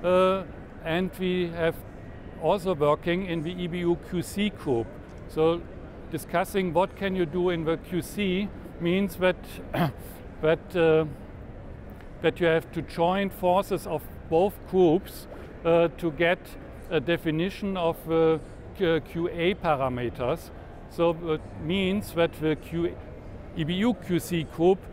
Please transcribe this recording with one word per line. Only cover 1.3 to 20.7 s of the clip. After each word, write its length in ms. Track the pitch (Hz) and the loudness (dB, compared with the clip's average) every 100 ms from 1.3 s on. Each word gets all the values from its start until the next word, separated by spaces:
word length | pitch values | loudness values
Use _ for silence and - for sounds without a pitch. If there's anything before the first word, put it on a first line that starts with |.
| 180 175 | 0 0
have 280 | 170 165 165 - - - - - - | 0 0 0 -8 -14 -14 -14 -14 -2
also 360 | 160 196 175 170 | 2 2 2 2
working 500 | 147 151 175 175 196 | 4 4 2 0 0
in 160 | 165 | -2
the 100 | 156 | -2
E 140 | 180 180 | -4 -4
B 140 | 180 | 0
U 180 | 170 170 - | 0 0 0
Q 100 | 180 | -4
C 280 | - - 208 | -2 0 0
group. 360 | - - 120 113 - - - - | 0 0 0 0 -8 -14 -14 -10
So 360 | - 160 170 - - - - - | 2 2 2 -4 -14 -14 -14 -10
discussing 600 | 156 - 175 190 202 185 | -10 -2 0 0 0 2
what 240 | 156 190 - | 2 2 0
can 200 | 196 185 | -2 0
you 100 | 170 | 0
do 240 | 175 175 | 2 0
in 140 | 175 | 2
the 140 | 156 160 | 0 -2
Q 260 | - 180 | -2 -4
C 460 | 139 - 202 180 202 - - - | -4 -2 0 2 -2 -6 -14 -4
means 380 | 170 185 196 - | 0 2 2 2
that, 180 | 185 180 - - - | 2 2 -4 -12 -6
<clears throat> 680 | - 160 - - - - - | 0 0 -2 -14 -14 -14 -2
that, 340 | 156 165 - 185 | 2 2 0 2
uh, 300 | 165 156 156 135 - - - - - - - - - - | 6 6 4 -4 -12 -14 -14 -14 -14 -14 -14 -14 -14 -2
that 160 | 165 160 | -2 2
you 80 | 175 | 4
have 220 | 160 151 | 4 2
to 100 | - | -6
join 480 | 151 - 170 190 196 | -6 2 2 4 0
forces 560 | - 180 180 202 175 202 | 0 2 4 2 -2 -2
of 160 | 156 - - - | -6 -6 -14 0
both 280 | 160 196 - - | 4 4 0 -2
groups, 560 | 185 180 160 - - - - - - | 6 6 6 2 -14 -14 -14 -14 -4
uh, 240 | 165 170 170 170 | 4 6 4 2
to 100 | 170 | -4
get 260 | 147 170 180 - - - - - | 2 2 2 -2 -14 -14 -14 -2
a 100 | 165 | 0
definition 800 | 139 170 165 156 180 185 202 190 | 2 0 2 0 0 -2 -4 0
of 180 | 165 165 - | 0 0 0
the 320 | 165 160 160 - - - - | 4 6 4 0 -14 -14 0
Q-, 240 | 185 160 | 2 2
Q 280 | - 170 175 | 0 -4 -4
A 240 | 170 170 | 0 0
parameters. 960 | 208 175 147 131 123 120 - 123 160 - - - | 2 2 2 2 0 -4 -2 -2 -2 -4 -14 -14